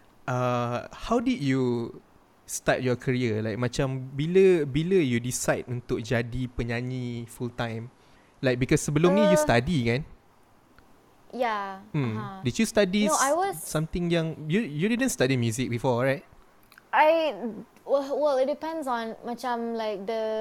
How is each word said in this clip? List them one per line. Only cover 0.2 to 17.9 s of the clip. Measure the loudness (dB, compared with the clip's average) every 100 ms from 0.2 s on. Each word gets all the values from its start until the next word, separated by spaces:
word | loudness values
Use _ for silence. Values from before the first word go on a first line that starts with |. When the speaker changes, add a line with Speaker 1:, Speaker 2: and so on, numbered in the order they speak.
Speaker 1:
uh, | -4 -2 0 0 -2 -4 -6
how | -10 -2 0
did | 0 -2
you | 0 2 2 0 -4 -12 _ _ _ _
start | -12 -6 -2 0
your | 0 -2
career? | 0 0 0 -2
Like, | -4 -4
macam | -4 -2 -2 -4 -8
bila, | -6 2 6 6 6
bila | 2 -2 2 2
you | 2 0
decide | -2 -4 0 -2 -2
untuk | -8 -4 -6
jadi | -2 -2 -2 -4 -6
penyanyi | -6 -4 -4 -4 -6 -6 -8 -10
full | -10 -8
time? | -6 -6 -6 -10 _ -20 -20 _ -2
Like, | 0 2
because | 2 2
sebelum | 2 4 6
ni | 6 6
you | 6
Speaker 2:
Uh, |
Speaker 1:
study, | 6 4 4 0
kan? | 2 0 -4 -14 _ _ _ _ _ _ _ _ _ _ -14
Speaker 2:
Yeah, | -4 -2 -2 -6 -12 -6
Speaker 1:
Hmm. | -2 -2 -4
Speaker 2:
uh-huh. | -8 -6
Speaker 1:
Did | -4 0
you | 2
study | 4 2 4
Speaker 2:
No, | 2
I | 4 4
Speaker 1:
s-, | 2
Speaker 2:
was | 0 -4
Speaker 1:
something | -4 -4 -2 -2 0
yang, | 0 0 -6 -2
you, | 0
you | 0 -2 0
didn't | 2 0
study | 2 2 4
music | 2 0 -2
before, | 0 0 2
right? | 2 -2 -6 -20 -20 _ _ -20 -2
Speaker 2:
I, | 4 6 4 2 -2 -8 -8 -16 -14
well, | -2